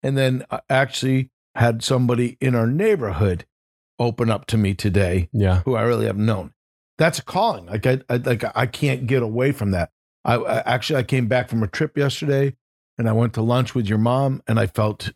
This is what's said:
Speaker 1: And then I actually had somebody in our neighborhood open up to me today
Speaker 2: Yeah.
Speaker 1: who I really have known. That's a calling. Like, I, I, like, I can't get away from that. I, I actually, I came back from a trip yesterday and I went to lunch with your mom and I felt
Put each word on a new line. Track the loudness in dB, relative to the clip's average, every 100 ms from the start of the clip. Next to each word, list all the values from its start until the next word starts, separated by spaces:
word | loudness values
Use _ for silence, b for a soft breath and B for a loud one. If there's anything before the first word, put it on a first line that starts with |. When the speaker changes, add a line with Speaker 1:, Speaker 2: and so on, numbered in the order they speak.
Speaker 1:
And | -2 0
then | 0 0 -4
I | -10 0
actually | 0 0 -2 0 0 -2 _ _ 2
had | 2 2
somebody | 0 2 2 2 -2 -2
in | 0
our | 2 0
neighborhood | 2 2 0 -2 0 0 0 -6 _ _ _ _ _
open | -2 0 0
up | 0 0
to | 0
me | 2
today | 0 0 2 2 0 -2
Speaker 2:
Yeah. | 0 2 2
Speaker 1:
who | 2 0
I |
really | 0 0 0
have | 0
known. | 0 0 -6 _ _ _ _ 0
That's | 0 0
a |
calling. | -6 -2 0 -2 -6
Like, | -2 0
I, | 0 -2
I, | -4
like, | 0 -2 -2 -2
I | -2
can't | -2 -2 -2 0
get | -2
away | 0 -2 -2
from | 0 -2
that. | 0 -2 _ _ _ -2
I, | -2
I | 0 -4
actually, | 0 -2 0 -2
I |
came | 0 0 2
back | 0 0
from | -2
a | -2
trip | -2 -4 0
yesterday | -2 -2 -2 0 0 -4 _ _ _ -4
and | 0
I |
went | 2 0 0
to |
lunch | 0 2 0
with | -2 0
your | 2
mom | 2 2 0 -2 0
and | 0
I | 0
felt | 0 -2 -2 -10